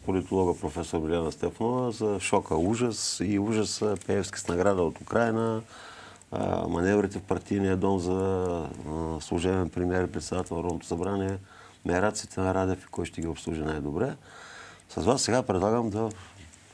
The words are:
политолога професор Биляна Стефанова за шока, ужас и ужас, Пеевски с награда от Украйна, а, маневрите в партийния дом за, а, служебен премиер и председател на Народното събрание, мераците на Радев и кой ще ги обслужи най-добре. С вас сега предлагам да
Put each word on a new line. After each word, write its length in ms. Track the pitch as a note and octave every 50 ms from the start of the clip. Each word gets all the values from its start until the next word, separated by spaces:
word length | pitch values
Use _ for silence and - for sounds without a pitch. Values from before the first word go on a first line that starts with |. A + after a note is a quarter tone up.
| -
политолога 540 | - F#2+ F#2 F2+ - F#2 F#2+ F#2 F2 D#2+ -
професор 400 | - F2+ - E2+ E2 - - E2
Биляна 320 | D#2 D#2 E2+ E2+ E2 D#2
Стефанова 600 | - - F2+ E2+ - - A2 A#2 B2 B2+ B2+ A#2+
за 280 | G#2+ A2 A2 G#2+ G2+ F#2
шока, 360 | - - G#2 G2 F2+ - D#2+
ужас 680 | D#2+ E2+ G2 A#2 A2+ B2 A#2+ G#2+ - - - - - F2+
и 160 | G2 G2+ G2
ужас, 440 | G2+ A2 A2+ A2 G#2 F#2+ - - G#2+ G#2 G2+ F#2+ -
Пеевски 320 | - G2 G2+ F#2 - - -
с 80 | -
награда 340 | - F2 F2 F#2 G2+ G2 F#2 E2+
от 180 | D#2+ - -
Украйна, 600 | - - - A2 A#2 A#2 A2 A2+ A2+ A2+ A2 A2 A#2 - - - - - - - - - - - - -
а, 360 | - - G2 F#2+ F#2 E2+ E2+
маневрите 520 | E2 E2+ E2+ F2 F#2+ G#2 G#2 G2 F#2+ - G2
в 40 | -
партийния 540 | - F#2+ F2 - - G2+ G2+ G2 F#2+ F#2+
дом 220 | F#2 G2 G2 G2 F#2
за, 140 | E2+ F2+ F#2 F#2+ F#2+ F#2+ F#2+ F#2 F#2 F2+ F2 E2+ D#2 - - - - D2
а, 320 | D2+ D#2+ E2 D#2+ D#2+ D#2
служебен 480 | - - F2 E2+ E2 F#2 F#2+ F#2 F2+ E2
премиер 340 | - F2+ F2+ F2+ F#2 F#2 F2+
и 80 | E2+
председател 440 | - F2 - - F2+ F2+ F2+ - E2+
на 60 | E2+
Народното 240 | E2 F2 E2+ E2+ -
събрание, 500 | - F2 E2+ F#2 G2 G2+ G2 F#2+ F#2+ G2 F#2+ G2 - - - - - - - -
мераците 560 | F2 F2 F#2 G2 G#2+ G#2 - - - - F#2
на 120 | F#2+ F#2 F2+
Радев 300 | F#2+ F#2+ F#2+ F#2 F2+ -
и 40 | -
кой 140 | - F#2 F2
ще 160 | - - -
ги 60 | D#2
обслужи 340 | E2 D#2+ - - E2 E2 D#2
най-добре. 540 | D2+ D#2 D#2 D2+ C#2+ D2 D2 F2 A#2+ C#3+ D3 - - - - - - - - - - - - - - -
С 60 | -
вас 260 | - E2 G#2 C3+ C3
сега 220 | - G#2 A2+ B2+ -
предлагам 460 | - F#2+ F2+ F#2+ G#2+ A2+ A#2+ A#2 A2
да 200 | F#2+ G#2+ A2+ G#2+ G2 F#2+ - - - - - - - - - -